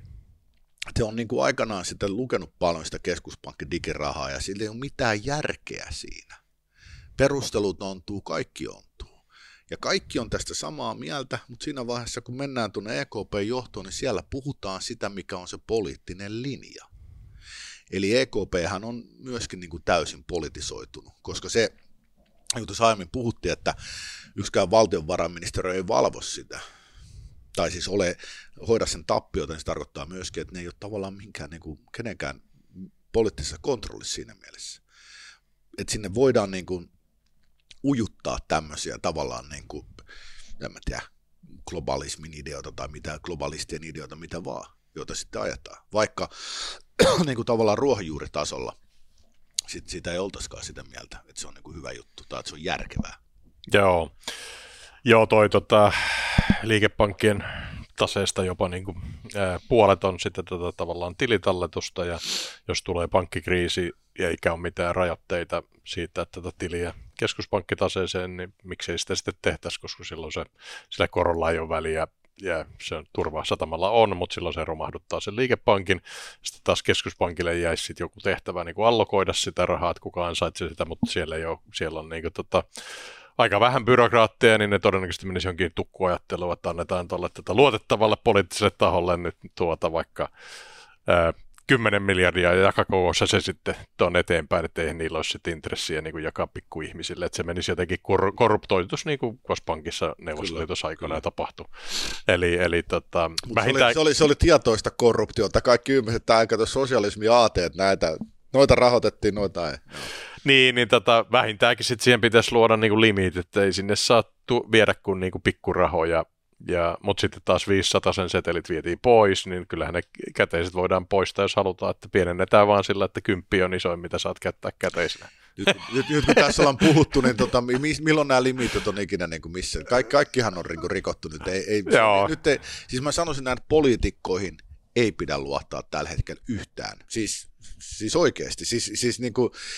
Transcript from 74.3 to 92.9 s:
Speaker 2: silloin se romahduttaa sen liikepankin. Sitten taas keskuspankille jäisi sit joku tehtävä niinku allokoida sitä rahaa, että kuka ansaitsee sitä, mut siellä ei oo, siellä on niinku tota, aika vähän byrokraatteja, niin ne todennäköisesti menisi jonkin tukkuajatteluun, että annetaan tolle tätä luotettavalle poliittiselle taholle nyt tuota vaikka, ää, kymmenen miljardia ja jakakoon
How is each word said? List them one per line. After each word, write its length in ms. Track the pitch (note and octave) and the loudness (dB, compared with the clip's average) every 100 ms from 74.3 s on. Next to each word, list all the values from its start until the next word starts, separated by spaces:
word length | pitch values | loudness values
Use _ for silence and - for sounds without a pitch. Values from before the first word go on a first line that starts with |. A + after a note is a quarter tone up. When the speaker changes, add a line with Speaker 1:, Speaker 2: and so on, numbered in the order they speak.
Speaker 2:
silloin 220 | - F2 | -6 -6
se 120 | D#2 D#2 | -6 -6
romahduttaa 540 | D#2+ D#2 D#2 _ E2 | -6 -8 -10 _ -8
sen 160 | - G#2 | -6 -4
liikepankin. 640 | B2+ A2+ - G2+ F#2 F2+ - - - - | 0 2 2 2 2 -2 -4 -18 -18 -14
Sitten 200 | - - | -16 -6
taas 200 | - F2 | -2 0
keskuspankille 760 | - F#2+ G2 - F2+ E2+ E2+ F2 | 0 -2 -2 -4 -4 -2 -2 0
jäisi 260 | E2+ E2 | -2 -2
sit 160 | - - | -6 -10
joku 200 | E2+ - | -12 -4
tehtävä 400 | G2+ F2+ - F2+ | -4 -2 -4 -8
niinku 200 | E2+ E2+ | -8 2
allokoida 500 | A2 A#2 G2+ G2 F#2 | 4 4 2 2 2
sitä 320 | F2+ - F2+ F2 | 0 -4 -2 0
rahaa, 260 | F2 E2+ | 2 -2
että 100 | E2 | -4
kuka 260 | - - F2 | -8 -4 -4
ansaitsee 420 | E2 E2+ - F2 | -2 -4 -4 -8
sitä, 160 | - E2 | -6 -6
mut 140 | D#2+ - | -4 -2
siellä 280 | F#2+ D#2 D#2+ | -2 -4 -6
ei 100 | E2 | -6
oo, 160 | E2 - | -8 -10
siellä 260 | - D#2+ D#2+ | -6 -6 -6
on 100 | D#2+ | -10
niinku 200 | E2 E2 | -8 -8
tota, 320 | - F#2 - - - - - - - - - | -8 0 0 0 -16 -16 -16 -18 -20 -14 0
aika 220 | A2+ G2+ | 2 6
vähän 260 | A#2+ C3+ A2+ | 4 4 4
byrokraatteja, 720 | B2 A#2 A#2 A2 _ A#2 A2 | 6 8 6 4 _ 6 6
niin 120 | G#2 | 4
ne 100 | G2+ | 4
todennäköisesti 460 | G#2+ F#2+ F#2 E2+ F#2+ | 4 2 -2 -6 -6
menisi 220 | F2+ F#2 | -4 -4
jonkin 240 | E2+ F2 - | -2 -4 -4
tukkuajatteluun, 800 | F2+ - F#2 F2 _ F2 F2 | -8 -2 -2 -2 _ -6 -4
että 160 | E2 - | -4 -4
annetaan 380 | E2+ E2 F#2 F2 | -6 -4 -4 -4
tolle 220 | F2+ F2+ | -6 -6
tätä 240 | - F#2 | -8 0
luotettavalle 640 | G2+ C#3 A2 - A2 G#2+ G#2+ | 6 6 4 0 4 4 4
poliittiselle 480 | - G2+ F2+ - G#2 - | 4 4 2 0 0 4
taholle 400 | G2 F2 F2+ F2 | 4 4 2 0
nyt 180 | F2 - - - | -2 -10 -20 -4
tuota 360 | F2 D#2+ E2+ | -2 0 -2
vaikka, 380 | D#2+ D#2+ - C#2+ _ - - - - - _ - | -2 -6 -6 -8 _ -20 -20 -20 -20 -20 _ 2
ää, 260 | F2 E2 - - - - | 2 2 -2 -16 -18 0
kymmenen 340 | C3+ G#2+ G2+ | 2 4 2
miljardia 520 | G2 F#2 F2+ F2 F2 | 2 4 4 4 4
ja 80 | F2+ | 6
jakakoon 540 | G2 - G2+ | 4 2 0